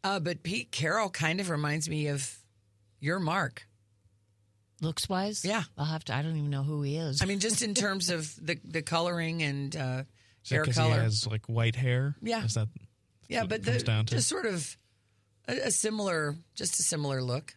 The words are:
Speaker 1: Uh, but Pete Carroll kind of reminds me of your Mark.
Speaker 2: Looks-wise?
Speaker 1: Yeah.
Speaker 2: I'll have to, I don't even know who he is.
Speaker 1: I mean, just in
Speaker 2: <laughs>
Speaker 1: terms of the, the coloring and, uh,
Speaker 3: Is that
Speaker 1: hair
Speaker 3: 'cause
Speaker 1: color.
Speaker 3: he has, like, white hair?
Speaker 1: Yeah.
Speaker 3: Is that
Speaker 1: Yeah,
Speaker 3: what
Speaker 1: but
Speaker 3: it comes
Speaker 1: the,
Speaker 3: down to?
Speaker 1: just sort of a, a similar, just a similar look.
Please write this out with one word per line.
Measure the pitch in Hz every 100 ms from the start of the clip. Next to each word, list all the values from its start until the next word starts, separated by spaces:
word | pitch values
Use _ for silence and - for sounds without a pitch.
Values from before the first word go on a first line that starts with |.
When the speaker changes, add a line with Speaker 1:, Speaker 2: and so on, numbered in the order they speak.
Speaker 1:
Uh, | 196 196
but | 165 170
Pete | 165 208 240
Carroll | - 156 208 202
kind | - 156 180
of | 185
reminds | 151 151 151 156
me | 156 147
of | 143 135 - _ _ _ _ _ _
your | 147 185
Mark. | 160 185 143 - - _ _ _ _ _ _ _ _ _ _ _
Speaker 2:
Looks-wise? | 156 160 - 185 202 208
Speaker 1:
Yeah. | 180 214 147 -
Speaker 2:
I'll |
have | 151 160
to, | -
I | 120
don't | 156 160
even | 147
know | 139
who | 139 151
he | 139 151
is. | 160 143
Speaker 1:
I |
mean, | 190 202
just | 214 208
in | 226
Speaker 2:
<laughs> |
Speaker 1:
terms | 196 202 196 175
of | 170 151 -
the, | 160 160
the | - 160
coloring | 156 165 175 170 165 165
and, | 151 139 139
uh, | 156 131 127 135 _ _ _
Speaker 3:
Is | -
that |
Speaker 1:
hair | 156
Speaker 3:
'cause | 156
Speaker 1:
color. | 117 117
Speaker 3:
he | 113
has, | 113 107 110
like, | 110 -
white | 117 117
hair? | 120 127 123 139 143
Speaker 1:
Yeah. | 220 226
Speaker 3:
Is | 120
that | 113 107 - - _ _ _ -
Speaker 1:
Yeah, | 240
Speaker 3:
what | 196
Speaker 1:
but | 220
Speaker 3:
it |
comes | 220 240
Speaker 1:
the, |
Speaker 3:
down | - 151 -
to? |
Speaker 1:
just | - -
sort | 381
of | 233 180 143 - _ _ _ _ _ _ -
a, | 254 262
a |
similar, | - 214 214 196 165 147 156 -
just | - 185 -
a |
similar | 170 156 147 135
look. | 127 127 151